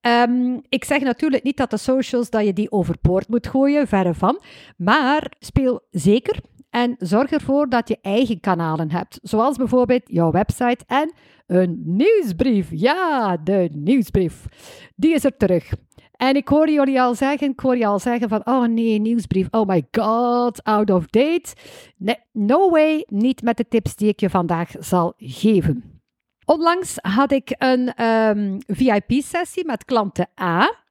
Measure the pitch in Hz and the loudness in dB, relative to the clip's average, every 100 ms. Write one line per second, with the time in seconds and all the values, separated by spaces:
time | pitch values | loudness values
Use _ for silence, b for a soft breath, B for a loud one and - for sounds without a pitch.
0 | 240 240 240 247 247 254 - 269 - 294 | 2 2 2 2 -2 -4 -4 -4 0 0
1 | 269 233 311 262 262 277 262 214 - 262 | 0 0 0 0 -2 -2 -2 -2 0 -2
2 | 254 247 233 220 208 180 208 202 170 170 | 0 -2 -2 0 0 0 -2 -2 -2 0
3 | 160 185 - 233 - 262 277 294 285 196 | 0 0 0 -4 -2 0 2 2 0 0
4 | 180 165 190 349 B B B _ 180 277 | 0 0 0 -2 B B B _ 0 0
5 | 262 302 - - - - 262 247 _ 185 | 2 0 -4 -16 -4 0 0 -2 _ -2
6 | 139 220 - 440 - _ _ 233 240 240 | 2 2 0 -8 -10 _ _ -2 -2 -4
7 | 175 208 277 302 - 277 294 240 - 220 | -2 0 0 -2 0 -2 0 -2 -2 -6
8 | - 208 254 202 - 175 165 160 160 170 | -2 -2 0 -2 -2 -2 -2 -2 -2 -4
9 | - - 196 220 247 247 240 254 240 254 | -6 -14 -4 0 0 0 0 0 2 0
10 | _ 165 165 165 208 - 247 247 - 262 | _ 0 2 2 0 -2 -2 -2 -2 -2
11 | 311 - b b _ 180 185 160 160 185 | -2 -8 b b _ 0 0 -2 -4 2
12 | 339 440 269 165 262 208 170 160 226 339 | 4 4 0 -2 0 0 -2 -2 0 2
13 | 359 277 214 175 156 196 175 147 151 269 | 0 0 0 -2 0 0 0 -2 0 0
14 | 196 - 175 - - B B B B - | 0 0 -2 -6 -18 B B B B -2
15 | 294 311 269 - 196 175 - - _ b | 0 2 0 0 0 0 -2 -12 _ b
16 | b _ 254 277 - 294 311 302 277 262 | b _ 0 0 2 2 4 2 2 2
17 | 247 240 269 285 285 262 262 247 220 202 | 0 0 -2 -2 -4 -2 -2 0 0 0
18 | 247 240 220 214 - 269 233 226 226 214 | -2 -4 -2 -4 0 0 0 0 0 0
19 | 220 233 - 190 185 226 202 185 135 - | 0 -2 -2 -4 -2 0 2 0 0 -4
20 | 214 226 240 240 240 - - 214 208 185 | -2 0 0 0 -2 -4 -2 0 2 0
21 | 160 220 285 339 - - B B B _ | 2 0 2 0 -6 -20 B B B _
22 | 190 240 _ - 208 294 381 330 311 311 | -6 -6 _ -4 2 4 4 4 4 0
23 | - 202 240 254 233 226 233 233 - - | -2 -2 0 0 -2 -2 0 -2 -2 -2
24 | 208 202 190 190 170 170 170 - - 180 | -2 0 0 0 -2 -2 -4 -10 -2 0
25 | 170 - 131 123 214 202 151 127 - - | 0 -4 -16 -2 2 2 2 -4 -8 -20
26 | _ _ _ _ - 311 330 359 370 - | _ _ _ _ -2 2 2 0 -4 -8
27 | - 202 277 277 - 254 262 254 247 - | -2 0 2 0 -2 -4 0 0 0 -2
28 | 233 226 220 208 202 196 - 190 254 208 | 0 2 2 0 -4 -6 -8 0 2 2
29 | - 247 - 339 349 - 320 226 - 240 | 0 -2 -2 -6 -6 -6 -6 -8 -2 -2
30 | 202 - 180 - 180 170 285 466 _ | -2 -4 -6 -4 -2 0 0 -2 _